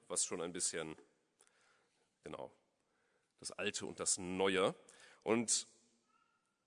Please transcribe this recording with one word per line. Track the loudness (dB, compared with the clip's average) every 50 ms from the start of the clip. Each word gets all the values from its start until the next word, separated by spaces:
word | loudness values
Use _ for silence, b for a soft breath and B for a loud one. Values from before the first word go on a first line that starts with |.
| _
was | -6 -2 -2 -2
schon | -2 -2 -4 -4
ein | -4 -4
bisschen, | -2 -2 -2 -2 -2 -4 -6 -8 -12 -16 _ _ _ _ _ _ _ b b b b b b b b b b b b b b b _ -14
genau, | -10 -10 -8 -10 -10 -14 _ _ _ _ _ _ _ _ _ _ _ _ _ _ _ _ -14
das | -12 -12 -8
Alte | -4 -4 -4 -4 -4 -6
und | -6 -6 -4
das | -2 0 0 0
Neue. | 0 -2 0 2 4 4 6 6 4 4 2 0 -8 B B B B B B B B
Und | 2 4 4 4 2 0 0 0 -4 -12 -20 _ _ _ _ _ _ _ _ _ _ _ _ _ _ _ _ _